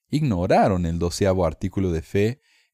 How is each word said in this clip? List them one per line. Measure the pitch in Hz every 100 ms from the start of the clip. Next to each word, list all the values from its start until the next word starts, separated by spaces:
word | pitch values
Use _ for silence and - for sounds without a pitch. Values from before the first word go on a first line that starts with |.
| _
ignoraron | 147 151 90 92 185 160 92 82
el | 85
doceavo | 85 - 98 92 82
artículo | - 98 - 92
de | 82
fe | - 101 107 135 _ _ _